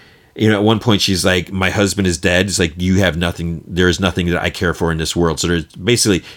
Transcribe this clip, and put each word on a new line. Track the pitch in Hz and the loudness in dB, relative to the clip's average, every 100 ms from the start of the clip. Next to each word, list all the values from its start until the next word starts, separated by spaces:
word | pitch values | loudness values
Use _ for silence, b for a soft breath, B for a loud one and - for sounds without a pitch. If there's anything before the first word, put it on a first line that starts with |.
| B B B - | B B B 0
you | 107 | 2
know, | 104 | 4
at | |
one | 107 110 | 2 2
point | 120 101 | 2 0
she's | - 92 95 | 0 0 2
like, | 90 85 | 0 -2
"My | 95 92 | -2 -2
husband | 101 101 95 92 | 0 0 0 -2
is | 80 | 0
dead." | 92 90 98 | 0 0 0
It's | 87 | 0
like, | 85 85 | -2 0
"You | 92 92 | 0 2
have | 92 80 | 2 0
nothing. | 87 - 85 82 - | -4 -4 -6 -8 -6
There | 87 90 | 0 2
is | 90 | 2
nothing | 95 92 87 | -2 -2 -2
that | 87 | -2
I | 87 | -2
care | - 87 | -2 -2
for | 80 85 | 0 -2
in | 80 | -2
this | 80 87 | -2 0
world. | 85 76 | 0 0
So | 85 | -2
there's, | 85 78 | -2 -4
basically, | - 92 117 110 87 B | -6 0 0 2 0 B